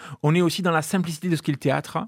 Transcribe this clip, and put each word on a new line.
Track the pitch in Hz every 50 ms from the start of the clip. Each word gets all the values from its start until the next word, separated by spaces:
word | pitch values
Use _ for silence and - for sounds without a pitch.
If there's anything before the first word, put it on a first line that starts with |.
| - - 139 -
On | - 151 160
est | 180
aussi | 180 165 - -
dans | 180 180
la | 165 160
simplicité | 147 - - 185 170 170 156 - - 180
de | 165
ce | 151
qu'est | - 160
le | 139 -
théâtre. | - 139 135 143 - - - 160 -